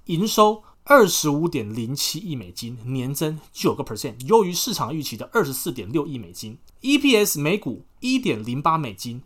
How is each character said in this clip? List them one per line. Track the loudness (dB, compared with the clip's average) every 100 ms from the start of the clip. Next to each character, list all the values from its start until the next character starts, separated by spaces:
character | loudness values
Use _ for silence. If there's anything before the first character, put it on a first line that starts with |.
| -4
营 | -2 2
收 | 4 4 4 -6 _
二 | 6 8 8
十 | 4 2
五 | 2 0
点 | -2 -4
零 | -6 -6
七 | -4 -4 -4
亿 | -8
美 | -8 -10
金， | -12 -12 -10
年 | -6 -4 -4
增 | -2 -4 -4 -12
九 | -2 0
个 | 0
percent， | -4 -8 -8 -8 2
优 | 4
于 | 4
市 | -2 -4
场 | -4 -4
预 | -4
期 | -8 -10
的 | -2
二 | 0
十 | 0
四 | -2 -6
点 | -6 -4
六 | -4
亿 | -4 -8
美 | -12
金。 | -14 -14 -16 -20 _
E | 2 4
P | 6 4
S | 4 0
每 | 0 -2
股 | -4 -10 -12 _
一 | -2 0
点 | 0 -2
零 | -4 -2
八 | 0 0
美 | -2
金， | -8 -10 -12